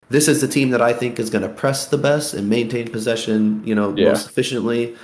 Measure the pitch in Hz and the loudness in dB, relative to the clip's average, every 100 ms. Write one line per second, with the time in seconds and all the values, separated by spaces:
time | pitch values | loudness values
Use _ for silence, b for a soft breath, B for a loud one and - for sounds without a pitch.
0 | - 135 151 143 135 143 131 123 120 120 | 0 2 4 2 2 2 2 2 2 2
1 | 123 117 107 107 92 - 135 135 - 143 | -2 -4 -2 -2 -4 -2 -2 -2 -2 0
2 | 139 147 147 - 101 117 113 123 113 110 | 2 0 -2 -4 0 0 0 -4 -4 -4
3 | 113 113 113 110 107 107 113 107 104 101 | -2 -2 0 2 2 0 -2 0 0 2
4 | 90 135 - - 127 123 113 120 120 B | 4 4 -2 -4 -2 -2 -2 -2 -4 B